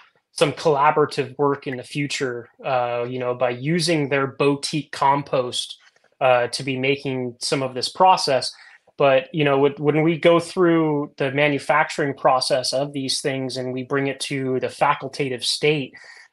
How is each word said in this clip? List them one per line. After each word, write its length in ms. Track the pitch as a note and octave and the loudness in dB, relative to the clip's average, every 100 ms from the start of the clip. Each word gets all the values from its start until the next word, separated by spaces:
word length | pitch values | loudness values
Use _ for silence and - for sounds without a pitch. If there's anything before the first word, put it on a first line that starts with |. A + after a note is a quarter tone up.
| _ _ _ | _ _ _
some 180 | - D#3 | -2 0
collaborative 840 | - E3 C#3+ D3 D3+ C#3+ - B2 B2+ | 0 0 4 4 4 0 -2 -8 -2
work 300 | C#3+ C#3 C#3+ | -2 -2 -6
in 100 | B2 | -10
the 60 | |
future, 640 | A#2+ D3 C#3+ - C3+ A#2+ A#2 _ F#3 | -8 -6 -6 -4 -6 -6 -12 _ -4
uh, 400 | B2+ A#2+ A#2+ B2 | -2 -2 -4 -4
you 120 | B2+ | -4
know, 160 | B2 B2 | -4 -2
by 160 | B2+ | -2
using 580 | A#2+ C#3 F3 D#3 D#3+ C#3 | -2 -2 0 0 0 0
their 180 | C#3 C3+ | 0 -2
boutique 640 | - C#3+ C#3+ - D#3 - | 0 0 0 -2 -6 -6
compost, 840 | - C#3 C#3+ D3 C#3 B2 A#2 - - _ _ _ _ | 0 2 2 0 -2 -2 -6 -8 -14 _ _ _ _
uh, 280 | C3+ B2 A#2+ | 4 4 2
to 160 | - | -4
be 120 | C#3 C3 | -4 -2
making 600 | C3 C#3 C#3 C3 B2 A#2 | 0 -2 -2 -4 -6 -8
some 220 | - D3 | -4 -2
of 140 | C3 B2 | -2 -4
this 120 | - | -8
process. 640 | - F#3 F3+ - B2+ - - - - _ - | 4 4 6 2 0 -2 -10 -20 -20 _ 0
But, 360 | C#3+ C3+ C3 | 4 4 2
you 100 | E3 | 0
know, 140 | C#3+ C#3 | 2 4
with, 200 | C#3+ C#3 | 2 2
when 240 | D3 D3+ | 0 2
we 140 | D#3+ E3 | 2 4
go 200 | E3+ E3+ | 4 4
through 760 | E3 F#3+ F3 E3 D#3 D3 D3 - | 2 2 4 4 2 0 -4 -4
the 140 | C#3 | -4
manufacturing 840 | C3+ D3 C#3 - D3+ D#3 - C#3+ | 2 0 0 0 2 2 -2 -4
process 600 | C3+ D3+ C3 - C3+ B2 | 0 2 2 2 0 0
of 200 | C3 C#3+ | -2 -4
these 280 | C#3+ C3+ - | -6 -6 -4
things 360 | D3 C3+ C3 B2+ | -4 -4 -6 -6
and 160 | B2+ | -6
we 100 | B2+ | -6
bring 240 | B2+ C#3 C#3 | -4 -2 -2
it 120 | C3 | -4
to 380 | - C#3+ C3 B2+ | -6 -4 -2 -2
the 80 | B2 | -4
facultative 760 | - C#3+ C#3+ C3+ - C3+ B2 | -2 0 0 -4 -6 -6 -4
state, 500 | - - D3+ D3+ B2+ - - - - | -4 0 0 0 -4 -12 -20 -20 -18